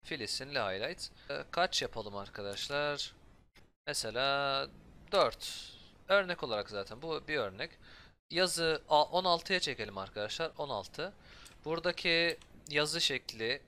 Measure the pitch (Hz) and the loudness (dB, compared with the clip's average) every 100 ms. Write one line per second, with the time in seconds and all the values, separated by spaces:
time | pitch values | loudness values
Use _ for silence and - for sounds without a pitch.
0 | - 151 107 - 135 139 104 95 127 180 | -8 -6 -4 -4 -2 0 0 0 -4 -6
1 | - - - 143 143 - 185 - 123 117 | -10 -12 -8 -8 -4 0 2 2 -2 -6
2 | 104 101 101 - 101 101 - 143 147 143 | -8 -8 -8 -8 -6 -6 -2 0 0 -2
3 | - - - - _ - - _ - 143 | -6 -10 -20 -20 _ -20 -20 _ -6 -4
4 | 113 110 135 139 139 135 139 - - - | -2 0 2 2 2 0 -2 -10 -20 -20
5 | - 196 139 - - - - - - - | 0 6 6 4 -8 -8 -12 -16 -20 -20
6 | - 196 185 175 139 107 101 104 98 110 | 4 4 4 -2 0 -2 -2 -6 -6 -8
7 | 165 156 - 151 104 95 160 - - - | -6 -6 0 0 0 -4 -10 -10 -20 -20
8 | - _ _ 156 180 165 165 156 - 151 | -20 _ _ 0 2 2 0 0 4 6
9 | 151 175 185 170 - 185 160 120 104 98 | 6 4 4 2 4 0 2 -2 -6 -6
10 | 98 - 104 - 165 - 147 107 92 - | -6 -4 -4 -2 -4 -4 -4 -4 -4 -8
11 | 170 - - - - - 147 165 175 170 | -8 -8 -20 -20 -20 -12 -4 -2 0 0
12 | 180 165 170 156 - - - 147 151 165 | 2 4 4 0 -8 -20 -2 2 2 2
13 | - 135 - 110 110 135 | 2 0 -4 -4 -2 -2